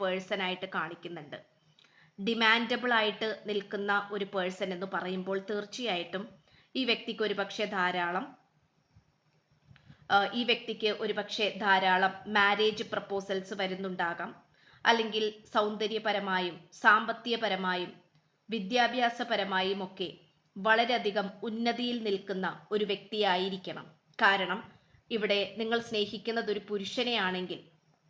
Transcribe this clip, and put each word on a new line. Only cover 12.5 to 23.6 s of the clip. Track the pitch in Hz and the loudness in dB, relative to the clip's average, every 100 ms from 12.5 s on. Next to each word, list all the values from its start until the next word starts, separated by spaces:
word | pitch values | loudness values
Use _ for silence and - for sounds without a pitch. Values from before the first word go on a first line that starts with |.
| 202 214 214 226 | 6 2 2 -4
പ്രപ്പോസൽസ് | 202 196 196 190 190 190 202 | -4 -4 -6 -2 -4 -4 -4
വരുന്നുണ്ടാകാം. | 190 185 190 185 175 170 185 - _ _ _ - - | -4 -2 -6 -2 -2 -2 -8 -10 _ _ _ 0 4
അല്ലെങ്കിൽ | 233 226 214 214 214 - | 4 2 0 -2 -4 -2
സൗന്ദര്യപരമായും | 233 214 214 214 214 214 202 190 185 180 160 - - | 0 0 0 -2 -2 0 0 0 0 -2 -6 -16 4
സാമ്പത്തികപരമായും | 233 214 226 220 - 226 214 190 185 180 175 - _ _ _ _ _ | 6 6 4 -4 -2 -2 0 0 0 -2 -4 -10 _ _ _ _ _
വിദ്യാഭ്യാസപരമായും | 220 185 247 233 247 240 240 240 214 190 185 190 196 190 | -4 0 2 2 4 0 0 -2 0 2 0 2 0 -4
ഒക്കെ | - 175 - _ _ _ - | -6 -8 -8 _ _ _ -2
വളരെയധികം | 196 220 240 240 202 202 190 - 233 | 4 4 4 2 2 0 -2 -4 -6
ഉന്നതിയിൽ | 220 233 233 247 240 220 | -2 0 0 -2 -2 -2
നിൽക്കുന്ന | 196 - 185 180 160 - | -2 -2 -4 -4 -6 -4
ഒരു | 208 208 | -2 0
വ്യക്തിയായിരിക്കണം. | 196 - 214 202 180 190 185 | -2 -4 0 2 2 0 -4